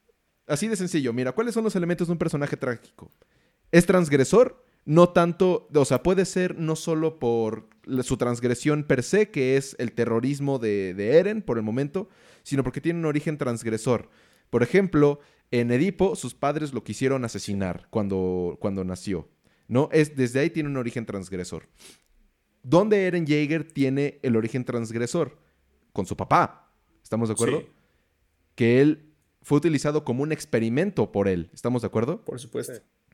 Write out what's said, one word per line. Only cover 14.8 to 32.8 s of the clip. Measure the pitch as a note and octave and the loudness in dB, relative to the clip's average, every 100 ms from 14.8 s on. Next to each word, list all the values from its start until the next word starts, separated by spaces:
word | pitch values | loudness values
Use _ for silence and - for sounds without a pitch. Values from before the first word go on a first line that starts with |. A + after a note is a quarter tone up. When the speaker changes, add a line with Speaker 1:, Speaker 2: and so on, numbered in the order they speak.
| F#3+ D3+ C#3+ C#3+ _ _ - | 2 4 4 2 _ _ -4
Speaker 1:
en | B2 A#2+ | -2 2
Edipo, | B2 F#3 F#3+ F#3+ - | 2 2 2 0 0
sus | B2 | -8
padres | - C#3 D3+ D3+ | -4 -2 -2 -4
lo | B2 - | -8 -8
quisieron | G#2 C3 C3+ A#2 | -2 0 0 -4
asesinar | G2 - G2 F#2 E2+ - | -8 -6 -4 -4 -6 -6
cuando, | A2+ G2 F#2+ F#2 F2+ F2 - | -4 -2 -2 0 -2 -4 -4
cuando | G#2+ G2 F#2 | -6 -4 -6
nació, | F2+ - F2 - _ _ _ - | -6 -6 -8 -8 _ _ _ -4
¿no? | A#2 D3+ | 0 2
Es, | D#3+ D3+ C#3+ | 2 2 0
desde | B2 C3 | -2 0
ahí | D#3+ | -2
tiene | E3 D3 | -2 -4
un | C3+ | -4
origen | A2+ B2+ A2+ | -6 -6 -8
transgresor. | G2+ F#2 F#2 F2 D#2+ - _ - - _ _ _ _ _ _ | -10 -8 -8 -8 -12 -14 _ -20 -20 _ _ _ _ _ _
¿Dónde | B2 D#3+ G#3+ G#3 F#3 | 2 4 4 2 2
Eren | F3 D3+ | -2 0
Jaeger | D3 D3 D#3+ D3+ | 0 0 -2 -6
tiene | - C3+ C3+ C#3+ - | -2 0 0 -2 -4
el | B2+ A2 | 0 0
origen | A#2 B2+ B2 | 0 -4 -4
transgresor? | A#2+ A2+ A2+ A#2+ F3 C#3 - _ _ _ _ _ | -6 -6 -4 -2 -2 -4 -6 _ _ _ _ _
Con | - F#2+ | -8 -6
su | - | -6
papá. | F#2 D#3 C3+ - _ _ _ _ | 2 2 2 -4 _ _ _ _
¿Estamos | - A2+ A2+ | -8 -4 -2
de | |
acuerdo? | G#2 A#2 D3 | 0 0 -2
Speaker 2:
Sí. | - _ _ _ _ _ _ _ _ - | -6 _ _ _ _ _ _ _ _ 0
Speaker 1:
Que | A#2 B2 | 4 6
él | D3 D3+ - _ _ _ | 4 2 -6 _ _ _
fue | - C#3+ | 0 2
utilizado | E3 C#3+ D3 D3+ | 2 0 0 -2
como | D3+ B2 | -2 -4
un | D3+ | -2
experimento | D#3 - A#2+ A2+ B2 G3 D#3 G#2+ | -4 -2 -2 0 0 -2 -2 -2
por | G2+ G2+ | 0 0
él. | F2+ D#2+ | 0 -4
¿Estamos | - A#2+ B2 | -6 -4 -2
de | A2 | -2
acuerdo? | A2 A#2 F3+ - | -2 -2 -4 -8
Speaker 2:
Por | B2+ | -12
supuesto. | B2+ - - | -10 -10 -10
Speaker 3:
Sí. | A#2 | -12